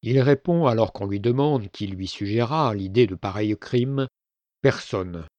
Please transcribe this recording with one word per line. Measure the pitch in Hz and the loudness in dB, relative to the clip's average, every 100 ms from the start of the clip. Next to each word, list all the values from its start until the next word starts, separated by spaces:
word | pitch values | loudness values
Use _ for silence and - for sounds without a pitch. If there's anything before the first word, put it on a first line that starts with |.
Il | 110 131 | 2 2
répond | 131 143 - 170 151 | 4 4 2 2 2
alors | 113 110 | 4 2
qu'on | - 101 | 0 -4
lui | 101 | -2
demande | 110 123 143 139 101 | 0 2 2 0 -4
qui | - 101 | -8 -8
lui | 92 95 | -6 -8
suggéra | - 101 110 120 156 139 104 | -6 -4 0 0 0 0 -2
l'idée | 95 101 113 | -2 4 2
de | 92 | 2
pareils | 101 101 107 107 | -6 -2 -2 -2
crimes. « | - 123 127 139 131 _ _ _ _ _ | -2 -2 0 -2 -4 _ _ _ _ _
Personne. | 139 - - 107 92 85 78 | 0 0 -6 -6 -6 -10 -14